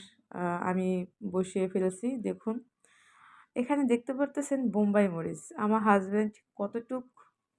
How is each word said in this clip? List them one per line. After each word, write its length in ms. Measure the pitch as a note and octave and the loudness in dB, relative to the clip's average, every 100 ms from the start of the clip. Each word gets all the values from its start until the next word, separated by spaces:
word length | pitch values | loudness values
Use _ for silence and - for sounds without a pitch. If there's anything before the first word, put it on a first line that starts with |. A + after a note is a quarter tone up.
| - _ _ | -4 _ _
আহ, 340 | - F3 F3 | -6 -4 -2
আমি 420 | - F#3 F#3 F#3 F3+ _ G#3 | -2 0 0 0 -4 _ -4
বসিয়ে 360 | F3+ F#3 G3+ F#3 | -2 -2 0 0
ফেলছি। 500 | F#3+ F#3 F#3 B3 C4 | 0 0 0 -4 -4
দেখুন, 420 | G3 F#3 - A#3 - _ _ _ _ _ - - - - | -4 -4 -4 -6 -8 _ _ _ _ _ -20 -20 -8 -4
এখানে 280 | B3 C#4+ | 0 2
দেখতে 300 | C4+ A#3+ - | 2 2 0
পারতেছেন 560 | C4 C#4+ C#4+ C#4+ C4+ B3 | -2 -2 -2 -2 -2 0
বোম্বাই 380 | G3 G#3 G3+ G3+ | 2 4 4 4
মরিচ। 460 | E3 E3 D#3+ - E4+ | 2 -6 -8 -10 -4
আমার 240 | G#3+ A3 | 0 2
হাজব্যান্ড 500 | G#3+ G3+ F#3+ G#3 G#3+ - _ - | 6 4 4 0 0 -4 _ -8
কতটুক 500 | G3+ A#3 A#3 B3+ B3+ _ _ _ _ | -6 -6 -6 -8 -8 _ _ _ _